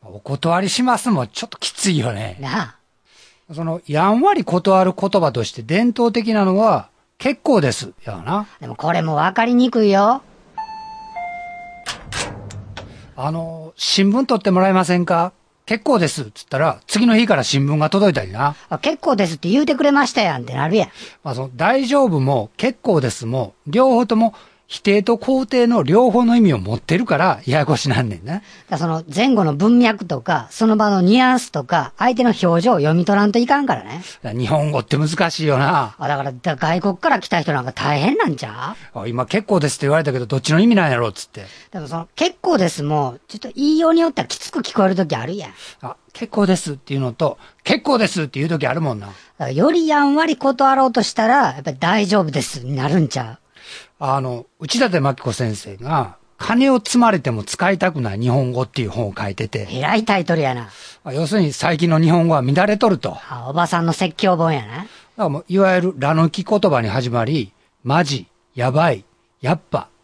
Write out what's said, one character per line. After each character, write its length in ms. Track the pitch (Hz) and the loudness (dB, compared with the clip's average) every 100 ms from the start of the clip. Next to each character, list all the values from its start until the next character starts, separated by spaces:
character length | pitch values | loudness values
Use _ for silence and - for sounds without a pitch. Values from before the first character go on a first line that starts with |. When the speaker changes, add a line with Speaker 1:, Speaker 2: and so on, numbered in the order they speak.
Speaker 1:
「お 160 | 107 101 | -18 -18
断 420 | - 139 165 170 | -10 -4 0 0
り 80 | 190 | 0
し 140 | - | 0
ま 160 | 254 240 | 0 0
す」 120 | 254 | 0
も 160 | 180 117 | -2 -2
ち 160 | - | -8
ょ 20 | 226 | -14
っ 20 | |
と 100 | - | -10
き 120 | - | -10
つ 220 | - 202 | -4 0
い 60 | 160 | 0
よ 140 | 117 | -2
ね。 260 | 104 107 95 | -4 -8 -10
Speaker 2:
な 200 | 139 202 | -6 -6
あ。 920 | 139 - _ _ _ _ - _ _ | -6 -12 _ _ _ _ -20 _ _
Speaker 1:
そ 80 | 151 | -8
の、 180 | 165 165 - | -6 -6 -4
や 200 | 147 185 | 0 2
ん 140 | 226 | 4
わ 140 | 359 | 4
り 80 | 381 | 2
断 400 | 196 175 190 190 | 0 0 4 4
る 100 | 185 185 | 4 0
言 220 | 196 196 | 0 2
葉 100 | 160 | 2
と 140 | 120 | 0
し 80 | 110 | -6
て 100 | - | -8
伝 300 | 113 175 240 | -2 0 2
統 160 | 233 233 | 2 0
的 240 | 233 220 | 0 0
な 100 | 214 | 2
の 140 | 190 190 | 2 4
は、 300 | 220 147 - _ _ _ | 2 2 -2 _ _ _
「結 240 | 254 285 | -4 -2
構 160 | - 233 | 2 4
で 100 | 143 | 2
す」 220 | 107 107 - | -2 -8 -14
や 100 | - | -14
わ 80 | 98 | -12
な。 240 | 92 190 208 - | -6 -6 -6 -14
Speaker 2:
で 60 | 127 | -16
も、 80 | |
こ 160 | 120 156 | -6 -2
れ 120 | 170 | -2
も 120 | 160 | 0
わ 180 | 147 165 | 0 0
か 120 | 196 | 2
り 100 | 233 | 2
に 160 | 247 254 | 4 4
く 160 | 240 208 | 4 4
い 60 | |
よ。 300 | 196 208 269 - _ _ - - - - 880 880 784 698 698 698 698 698 698 698 - - - 101 104 104 - - - - - - - | 4 4 2 -4 _ _ -14 -14 -14 -16 -16 -16 -12 -12 -12 -16 -16 -18 -18 -16 -16 -12 -10 -10 -10 -16 -16 -16 -18 -20 -20 -20 -8
Speaker 1:
あ 140 | 139 | -6
の、 440 | 165 165 165 160 - | -6 -8 -12 -18 -10
「新 320 | - - 196 | -4 2 2
聞 160 | 226 269 | 2 0
取 140 | 226 | 0
っ 20 | |
て 80 | 202 | 2
も 80 | 185 | 4
ら 120 | 190 | 4
え 20 | |
ま 120 | 185 | 2
せ 120 | 170 180 | 2 0
ん 100 | 175 | 2
か？ 260 | 170 175 _ _ _ | 0 0 _ _ _
結 200 | - 220 | -6 -4
構 160 | 254 240 | 0 2
で 80 | 160 | 2
す」 140 | - | -2
っ 20 | 113 | -12
つ 80 | - | -14
っ 40 | - | -8
た 120 | 135 | -2
ら、 220 | 156 - - | 0 -2 -4
次 180 | 208 240 | 2 4
の 100 | 220 | 4
日 120 | 233 | 4
か 80 | 165 | 2
ら 80 | |
新 200 | 127 139 | 2 0
聞 140 | 139 147 | 0 0
が 120 | 151 | 0
届 200 | 196 202 | 2 2
い 20 | |
た 120 | 139 | 2
り 80 | 95 | -4
な。 240 | 101 139 151 - | -2 -4 -4 -10
Speaker 2:
「あ、 80 | 156 | -4
結 180 | - 320 | -4 -2
構 180 | - | -2
で 100 | 226 185 | 0 0
す」 60 | 160 | -2
っ 20 | |
て 100 | 175 | 0
言 140 | 240 | 0
う 40 | 294 | 2
て 100 | 277 | 2
く 80 | |
れ 80 | 285 | 2
ま 120 | 277 254 | 4 2
し 40 | |
た 60 | - | 0
や 140 | 196 135 | -2 -2
ん 60 | |
っ 20 | 120 | -6
て 80 | |
な 120 | 131 147 | -4 0
る 80 | |
や 120 | 208 175 | 0 0
ん。 20 | - - - | -6 -20 -14
Speaker 1:
ま 80 | 147 | -10
あ、 40 | 123 | -8
そ 60 | |
の、 80 | 131 | -8
「大 320 | 123 180 262 247 | -2 0 2 2
丈 200 | 285 262 | 2 2
夫」 120 | 160 | 2
も 320 | 131 135 107 - | 2 0 -2 -4
「結 220 | 233 254 | -4 -2
構 180 | - 170 | 0 0
で 80 | 123 | 0
す」 140 | - | -4
も、 300 | 113 127 104 _ - | -6 -4 -6 _ -4
両 220 | 180 262 | 2 4
方 160 | 233 233 | 4 2
と 100 | 220 | 2
も 180 | 226 - - _ _ | 2 0 -20 _ _
否 100 | - | -4
定 240 | - 202 | 2 2
と 140 | 202 233 | 2 -2
肯 260 | - 262 | 0 0
定 220 | 262 254 240 | 0 2 4
の 160 | 233 | 2
両 280 | 135 196 254 | 4 4 4
方 140 | 220 | 4
の 100 | 233 | 4
意 60 | 240 | 4
味 140 | 208 | 4
を 40 | 120 | 2
持 180 | 92 110 | -2 -6
っ 40 | |
て 160 | - 170 | -2 -2
る 80 | |
か 140 | 233 151 | 0 2
ら、 220 | 185 139 | 2 0
や 140 | - 147 | 0 0
や 80 | 147 | 2
こ 100 | 135 | 0
し 140 | 139 | 0
な 100 | 120 | -2
ん 80 | 120 | -2
ね 140 | 92 | -6
ん 0 | |
な。 120 | 98 180 | -10 -10
Speaker 2:
だ 40 | |
か 40 | - - _ | -12 -20 _
ら、 80 | 151 | -4
そ 80 | 165 | -2
の、 180 | 160 165 | -4 -4
前 200 | 147 254 | 0 2
後 100 | 233 | 4
の 100 | 170 | 2
文 240 | 143 208 240 | 2 4 6
脈 280 | 240 202 185 | 4 0 -6
と 160 | 139 | -6
か、 240 | 120 156 - | -2 -4 -4
そ 160 | - 220 | -2 2
の 120 | 214 | 2
場 100 | 214 | 2
の 140 | 196 | 4
ニ 160 | 180 233 | 4 4
ュ 40 | |
ア 120 | 254 | 4
ン 60 | 254 | 2
ス 100 | - | -2
と 140 | 160 | -8
か、 280 | 127 170 - - | -2 -2 -2 -2
相 180 | 233 247 | 0 2
手 60 | |
の 80 | 247 | 0
表 320 | 202 180 170 | 2 2 2
情 100 | 202 | 2
を 40 | 202 | 2
読 180 | 147 | 2
み 100 | 165 | 2
取 100 | 180 | 2
ら 120 | 202 208 | 2 2
ん 60 | |
と 60 | 202 | 2
い 80 | 240 | 2
か 140 | 277 | 0
ん 60 | 277 | 0
か 80 | |
ら 100 | 127 | -4
ね。 180 | 104 156 180 - | -6 -14 -14 -14
Speaker 1:
だ 80 | 120 | -10
か 40 | |
ら、 60 | 113 | -4
日 60 | 123 | 0
本 240 | 151 151 | 0 0
語 80 | 143 | -2
っ 60 | |
て 120 | 117 147 | -2 0
難 340 | 151 170 170 | 0 0 -2
し 100 | - | 0
い 60 | 156 | 0
よ 120 | 131 | 2
な。 360 | 143 165 117 - | 2 2 -2 -6
Speaker 2:
あ、 100 | 139 | -4
だ 80 | 143 | -4
か 60 | |
ら、 100 | 139 | -4
だ-、 240 | 127 175 147 | -6 -6 -2
外 240 | 160 175 | -2 0
国 160 | 202 185 | -2 -2
か 140 | 330 | 0
ら 100 | 254 | 0
来 80 | - | 0
た 140 | 175 | -2
人 100 | 151 | 0
な 80 | 139 | -4
ん 60 | 123 | -4
か 80 | |
大 240 | - 143 147 | -6 -2 0
変 160 | 170 370 | 0 0
な 80 | |
ん 120 | 427 139 | 0 -2
ち 100 | 123 | -8
ゃ 280 | 107 139 220 - | -10 -10 -12 -16
う？ 60 | 120 | -12
Speaker 1:
「あ、 40 | 104 | -8
今 200 | 120 127 | -4 -2
結 200 | 208 208 | -2 0
構 140 | 196 | 0
で 80 | 143 | 0
す」 80 | - | -2
っ 20 | |
て 60 | |
言 60 | 143 | 0
わ 80 | 151 | 0
れ 60 | |
た 80 | 147 | 0
け 40 | 127 | -4
ど、 60 | |
ど 140 | 120 135 | -4 -4
っ 20 | |
ち 140 | - | 0
の 60 | 160 | 4
意 60 | 226 | 4
味 60 | |
な 120 | 214 160 | 4 4
ん 40 | |
や 60 | 123 | 2
ろ 120 | 117 | -2
っ 40 | |
つ 140 | - - | -4 -16
っ 20 | |
て。 160 | - 98 - - | -16 -18 -20 -16
Speaker 2:
で 80 | 190 | -14
も、 80 | 147 | -10
そ 100 | 165 | -10
の、 120 | 165 - | -10 -4
「結 200 | 339 359 | -4 -2
構 160 | 381 302 | 0 2
で 100 | 175 | 0
す」 100 | 156 | -2
も、 360 | 147 151 139 120 _ | -2 0 -2 -6 _
ち 60 | |
ょ 20 | 214 | -16
っ 40 | |
と 100 | 240 | -14
言 100 | - 285 | -4 0
い 40 | 311 | 2
よ 100 | 320 | 4
う 60 | |
に 60 | 330 | 4
よ 80 | 330 | 2
っ 40 | |
て 100 | - | -2
は 40 | - | -8
き 120 | - | -8
つ 120 | - | -8
く 100 | 311 | -8
聞 120 | - | -4
こ 140 | - 190 | 0 2
え 20 | |
る 60 | |
時 200 | 185 165 | 2 -2
あ 120 | 139 120 | -4 -6
る 100 | 196 | -10
や 120 | 151 | -12
ん。 20 | - - - | -18 -20 -16
Speaker 1:
「あ、 120 | 123 - _ | -16 -16 _
結 180 | - 233 | -14 -8
構 140 | - 196 | 0 2
で 100 | 185 | 2
す」 160 | - | -2
っ 20 | 139 | -10
て 180 | - | -6
い 20 | 139 | -4
う 40 | |
の 120 | 127 | -4
と、 240 | 117 151 - - _ | -2 -4 -4 -18 _
「結 200 | - 285 | -2 0
構 160 | - 254 | 2 2
で 80 | 208 | 2
す」 160 | 180 | -2
っ 20 | 147 | -6
て 100 | 135 | -4
い 60 | |
う 40 | 156 | -4
時 180 | - 131 | -2 -2
あ 60 | |
る 80 | 139 | -2
も 140 | 151 | -2
ん 60 | 107 | -6
な。 80 | 101 | -10
Speaker 2:
だ 40 | |
か 60 | 98 - _ | -18 -20 _
ら、 120 | 135 | -6
よ 200 | 135 254 | 0 2
り 160 | 349 320 | 2 0
や 140 | 294 | 2
ん 140 | 285 | 2
わ 100 | 294 | 2
り 140 | 320 302 | 0 0
断 360 | 269 254 269 | -2 2 2
ろ 120 | 269 262 | 4 2
う 60 | |
と 100 | 240 | 2
し 100 | 208 | -2
た 140 | - 220 | 0 2
ら、 260 | 269 214 | 4 2
や 40 | 131 | -2
っ 20 | |
ぱ 100 | 143 | -8
り 40 | 135 | -4
「大 280 | 170 214 202 | 0 0 2
丈 140 | 208 | 2
夫 100 | 160 | 0
で 100 | 143 | -2
す」 200 | - 147 | -4 -8
に 100 | 127 | -6
な 140 | 135 143 | -4 0
る 120 | 175 | 2
ん 80 | 156 | 0
ち 120 | 135 | -2
ゃ 120 | 113 | -8
う？ 60 | 120 _ _ - - - _ | -12 _ _ -20 -20 -20 _
Speaker 1:
あ 160 | 143 135 | -2 -2
の、 260 | 131 120 - _ | -2 -8 -12 _
内 220 | 156 240 | -6 0
館 180 | 254 175 | 0 2
牧 240 | 139 127 | 0 -2
子 100 | - | -6
先 220 | 107 120 | -4 -4
生 220 | 104 - 98 | -4 -10 -12
が、 400 | 123 156 123 - _ _ | -4 -2 -2 -10 _ _
「金 340 | - 240 269 | -2 2 4
を 80 | 254 | 4
積 200 | - 247 | 2 4
ま 140 | 233 | 4
れ 80 | 196 | 4
て 100 | 131 | -2
も 140 | 110 | -4
使 260 | 104 - 175 | -6 -2 0
い 80 | 190 | 2
た 140 | 185 | 0
く 80 | 151 | -2
な 160 | 113 101 | -4 -2
い 20 | |
日 120 | 123 | 0
本 200 | 127 127 | 2 0
語」 120 | 123 | -2
っ 20 | 131 | -4
て 160 | - | -4
い 40 | 110 | -6
う 40 | |
本 160 | 120 107 | -4 -6
を 80 | 98 | -4
書 120 | 104 | -8
い 80 | 98 | -6
て 100 | 98 | -6
て。 220 | 110 98 | -6 -8
Speaker 2:
え 100 | 117 | -4
ら 140 | 147 | 0
い 100 | 220 | 0
タ 140 | 220 202 | 2 -2
イ 60 | |
ト 100 | 170 | 0
ル 80 | 165 | 0
や 140 | 139 123 | 0 -4
な。 140 | 110 - - - | -10 -18 -20 -18
Speaker 1:
ま 80 | - | -8
あ、 20 | |
要 140 | 135 160 | -4 -2
す 80 | 208 | 0
る 60 | |
に、 100 | 156 | 0
最 260 | 131 - 160 | 0 -2 0
近 100 | 170 | 2
の 120 | 160 | 4
日 100 | 160 | 4
本 160 | 170 165 | 4 4
語 80 | |
は 80 | 156 | 2
乱 240 | 127 143 196 | 2 2 2
れ 100 | 208 | 2
と 120 | 233 | 2
る 100 | 185 | 2
と。 180 | - - - | -4 -10 -12
Speaker 2:
あ、 160 | 123 123 | -12 -6
お 40 | |
ば 160 | 151 170 | -2 0
さ 120 | 175 | 0
ん 60 | 165 | 0
の 60 | |
説 240 | 156 185 - | 0 -2 0
教 200 | 196 175 | 0 2
本 160 | 165 | 2
や 140 | 147 107 | 0 -6
な。 0 | |
Speaker 1:
だ 120 | 104 | -12
か 80 | 214 - _ - | -14 -18 _ -6
ら、 100 | 190 | -4
も 100 | 143 | -4
う、 60 | - | -2
い 80 | 185 | 2
わ 160 | 190 185 | 4 4
ゆ 40 | |
る、 120 | 180 147 | 0 -2
ら 180 | 139 160 | 0 2
抜 140 | 165 | 2
き 120 | - | 0
言 160 | 180 208 | -2 2
葉 220 | 196 135 | 2 2
に 80 | 113 | 0
始 220 | 110 123 | -2 -2
ま 140 | 120 | -2
り、 280 | 113 156 98 _ _ _ | 0 -2 -4 _ _ _
「マ 180 | 123 151 | -2 0
ジ」、 240 | 156 135 87 _ _ - | 0 -4 -10 _ _ -4
「や 160 | 123 | -2
ば 180 | 135 170 | 2 2
い」、 140 | 110 - _ _ _ | 0 -8 _ _ _
「や 140 | 127 | -4
っ 60 | - _ | -4 _
ぱ」 180 | - - _ | -8 -8 _